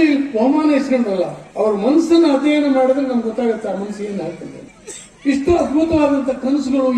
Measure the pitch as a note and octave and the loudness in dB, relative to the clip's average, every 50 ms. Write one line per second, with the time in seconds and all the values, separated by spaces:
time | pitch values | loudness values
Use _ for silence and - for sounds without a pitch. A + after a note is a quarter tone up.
0 | E4 D4+ C#4 C4+ C#4 - - G#3+ A#3 C4+ D4+ D#4 D#4 D4+ D4 C4 - - B3+ B3 | 4 4 2 0 -2 -2 -2 0 2 2 2 2 2 2 2 2 0 0 0 -2
1 | A#3 G#3 F#3+ F#3 E3+ C#3+ - - - - - - G3+ G#3+ G#3 G3 G3 B3 D4+ E4 | 0 -2 -2 -2 -2 -4 -6 -12 -18 -16 -4 -2 0 0 0 0 0 2 2 2
2 | E4 D#4+ E4+ E4 E4+ D4+ C#4 C4+ C#4+ D4+ D4+ D4+ C#4+ C#4+ C4+ C4 C4 B3+ C4 C#4+ | 4 4 4 4 4 4 2 2 2 2 2 2 2 2 2 2 2 2 2 0
3 | C#4 B3+ B3 A#3 A3 A3 G#3+ - B3 A3+ A3 G#3 - G#3 F#3 F#3+ G3+ G#3 G#3 - | 0 -2 -2 -2 -2 -2 -4 -2 -2 -2 -2 -4 -4 -6 -6 -6 -6 -8 -8 -8
4 | G3+ G#3 G3+ F#3 E3 E3+ F3 - - C#4 - - - - - - - - - - | -8 -8 -8 -8 -8 -8 -10 -12 -14 -16 -16 -18 -20 -20 -20 -20 -20 -20 -18 -18
5 | - - - - - C#4 C#4 - - - F4 E4+ D4 A3+ C4 D4+ E4 E4 D#4+ D#4 | -20 -20 -20 -6 -2 -2 0 0 2 2 2 2 2 0 0 0 0 2 2 2
6 | D4 C#4 C#4+ C4+ A#3+ C4+ B3+ - A#3+ C4 C#4 D4 - B3+ C4+ C#4 C4 B3+ B3 | 2 2 2 0 0 -2 -4 -2 -2 -2 -2 0 0 0 0 0 0 2 2